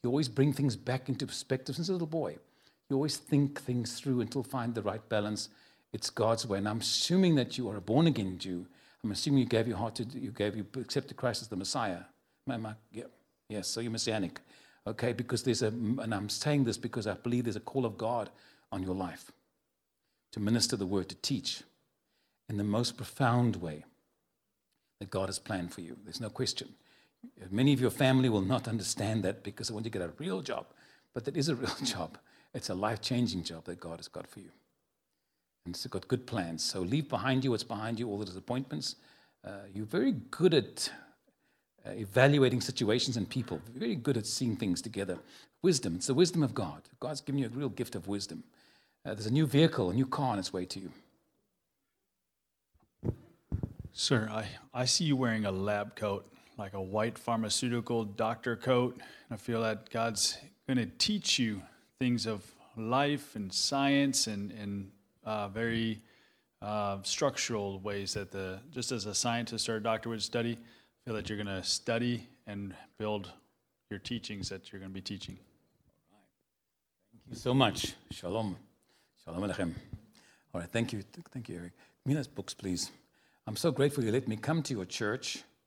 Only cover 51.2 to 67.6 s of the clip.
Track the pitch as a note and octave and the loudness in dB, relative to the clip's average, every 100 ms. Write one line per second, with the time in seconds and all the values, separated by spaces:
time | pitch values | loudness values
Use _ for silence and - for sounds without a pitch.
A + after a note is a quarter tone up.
51.2 | _ _ _ _ _ _ _ _ _ _ | _ _ _ _ _ _ _ _ _ _
52.2 | _ _ _ _ _ _ _ _ - - | _ _ _ _ _ _ _ _ -4 -4
53.2 | - _ _ - - - - - - B2+ | -12 _ _ -4 -4 -8 -14 -4 2 4
54.2 | G#2+ G#2+ G2+ - - B2 B2 - E3 C3+ | 2 -4 -6 -10 -10 -2 2 2 4 4
55.2 | B2 A2 G#2 F#2+ G2 G#2 G#2 - G#2+ G2 | 2 2 0 0 0 0 -2 -2 -2 -2
56.2 | - - - - G2 G2 F#2+ G#2+ A2 A2+ | -6 -20 -18 -10 -8 -6 -2 0 0 -2
57.2 | - A2+ A2 - B2 A#2+ A2 A#2 G#2+ G2+ | -2 0 2 0 2 0 0 -2 -2 -2
58.2 | C3 A#2 B2 A2+ C3 B2 B2 B2 - - | -2 0 -2 -2 4 4 4 -2 -16 -20
59.2 | - A2+ - A2+ A2+ G#2+ - A#2 A#2 G#2 | -12 -10 -4 0 0 -2 -4 -2 0 2
60.2 | - - - _ - B2+ A2 - - G#3+ | 0 -2 -12 _ -2 0 0 0 0 0
61.2 | - - A#2 G2+ - - _ _ B2+ A#2+ | 2 2 2 0 -8 -20 _ _ 0 2
62.2 | G#2+ G#2+ - - - A#2 A2 B2+ C#3+ C#3+ | 0 -4 -6 -20 -18 -8 0 2 4 0
63.2 | C#3+ A2+ F#2+ - - C#3 C#3 C#3 C#3 B2+ | -4 -8 -4 0 0 4 6 6 6 4
64.2 | - G#2 G2+ A2 G2+ G2+ F#2+ - _ _ | 0 -2 -6 -6 -6 -6 -6 -14 _ _
65.2 | A2 G#2+ G2+ G2+ A#2 A2+ A2+ G#2+ - _ | -4 -4 -2 -2 0 2 0 -2 -10 _
66.2 | _ _ _ _ G#2 G#2 G2+ G2 G2 - | _ _ _ _ -4 -2 0 -2 -4 0
67.2 | C#3+ - - A2+ | 0 0 -2 0